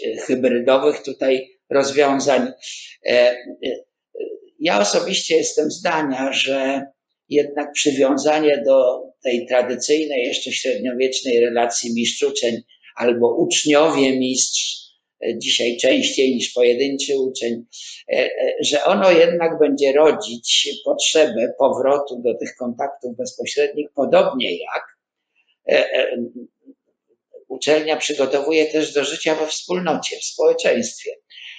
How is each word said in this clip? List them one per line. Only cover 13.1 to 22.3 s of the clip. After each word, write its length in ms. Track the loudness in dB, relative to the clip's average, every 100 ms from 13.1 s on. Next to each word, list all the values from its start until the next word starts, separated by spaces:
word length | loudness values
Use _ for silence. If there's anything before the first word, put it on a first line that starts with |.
| 2 2 2
uczniowie-mistrz, 1500 | 0 0 4 4 4 4 2 2 0 -2 -2 -4 -6 -8 -14 _ _ -10
e, 180 | -6 -4
dzisiaj 380 | -2 0 -2 0
częściej 580 | 2 2 0 0 0 0
niż 140 | -2
pojedynczy 720 | 2 4 4 0 -2 -2 -2
uczeń, 460 | -2 -4 -6 -6 -10 -18 -18 -14 -4
e, 20 | 0
e, 140 | 0 -2 -2 -2
że 220 | 0 0
ono 280 | 2 4 6
jednak 480 | 6 6 4 0 2
będzie 340 | 2 2 4
rodzić 760 | 6 6 4 -4 -8 -2 0 0 -4 -4
potrzebę 680 | -2 0 2 2 2 -2 2
powrotu 640 | 0 2 2 2 -2 -4
do 160 | -2